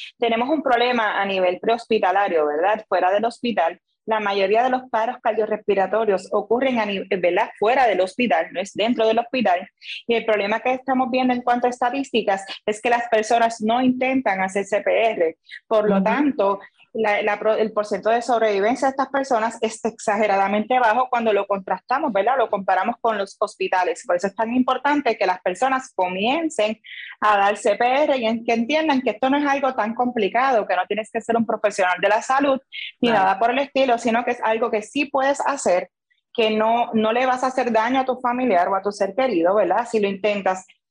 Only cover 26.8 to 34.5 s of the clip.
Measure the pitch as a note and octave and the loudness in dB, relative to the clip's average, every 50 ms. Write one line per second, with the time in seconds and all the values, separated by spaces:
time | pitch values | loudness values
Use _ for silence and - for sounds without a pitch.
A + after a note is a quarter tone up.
26.8 | _ - - - - - - - A#3 G#3+ G#3 G3+ G3 G3+ G#3+ G#3 - A3+ G3+ G3+ | _ -18 -18 -16 -16 -18 -10 -2 2 2 4 4 4 2 0 0 0 0 2 2
27.8 | A#3+ B3 C4 C#4 D4+ D4 C#4 C4 A3+ A3 A#3 A3+ A#3 - A#3 A3+ A#3 A3+ D4 D#4 | 2 2 2 2 2 2 0 0 0 -2 -2 -2 -2 -2 0 0 0 0 0 0
28.8 | D#4+ D#4+ C#4 C4 B3+ - - - - C4 C#4 C#4+ D4 C#4+ C#4 C#4 C#4 C4 C4 - | 2 2 0 2 0 -2 -2 0 0 2 2 2 2 0 0 0 0 -2 -2 -2
29.8 | G#3 A3 A3+ - B3 B3 A#3+ A#3 G3+ F#3 F#3+ A3+ C4 C4+ B3+ G#3+ F#3+ - F#3+ F3+ | -4 -2 -2 -2 -2 -2 0 0 -2 0 2 2 2 4 2 2 2 0 0 -2
30.8 | F#3 - - G#3 A3 - - A#3 A3 - A3+ A#3 A3+ - A3 G#3+ - G#3 G3+ - | 0 -2 -4 -6 -6 -6 -8 -8 -2 0 0 0 0 0 -2 0 0 -2 0 2
31.8 | F#3+ F3+ F3+ F3 F#3+ G3 G#3 A3+ A3 - C4 C#4 C#4 C#4+ C4+ C4 - _ - - | 0 0 0 0 2 2 2 2 2 0 0 2 2 2 0 0 -4 _ -16 -14
32.8 | - - - _ - A#3 A3+ G3+ F#3+ F#3+ G3 F#3+ A#3 A#3 B3 C4+ C#4+ C4+ - C4+ | -14 -14 -6 _ 0 2 4 4 4 2 2 2 2 0 2 0 -2 -2 0 0
33.8 | C4+ C4 A#3 A#3 A#3+ A#3+ A3 A#3 B3+ B3 B3 B3 - A3 | 2 2 2 2 2 0 0 0 0 -2 -4 -2 -2 -2